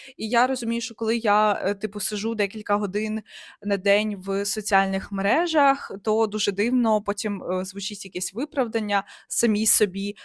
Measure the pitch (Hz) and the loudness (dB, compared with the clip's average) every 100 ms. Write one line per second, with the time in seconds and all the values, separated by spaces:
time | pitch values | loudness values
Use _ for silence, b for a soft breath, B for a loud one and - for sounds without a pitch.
0 | B - 214 233 254 262 226 233 - 220 | B -8 0 2 2 0 -2 -4 -6 -4
1 | 220 233 214 208 214 202 196 202 214 208 | -2 0 2 4 4 2 -2 -2 -6 -4
2 | - 208 220 220 196 220 214 208 202 202 | -4 -2 -4 -2 -4 -4 -2 0 0 -2
3 | 214 214 - B B B 202 196 196 202 | -4 -4 -8 B B B -4 0 4 4
4 | 214 196 190 196 202 220 202 196 196 190 | 2 -4 -4 -2 -2 -4 2 2 2 -2
5 | - 196 196 277 349 311 277 269 - 202 | -4 -2 0 2 2 4 4 2 -4 -6
6 | 220 220 220 208 202 185 233 247 226 214 | -2 0 0 0 -2 0 0 2 2 2
7 | 208 202 208 202 - 185 185 196 - 208 | 0 -4 -4 -4 -2 -4 -4 -6 -10 -10
8 | 196 180 - 202 294 285 233 220 208 202 | -10 -8 -6 -6 -4 -2 -2 -2 0 -2
9 | - B B - 226 208 214 - 202 190 | -4 B B 0 2 2 6 6 4 0
10 | 196 202 | -8 -10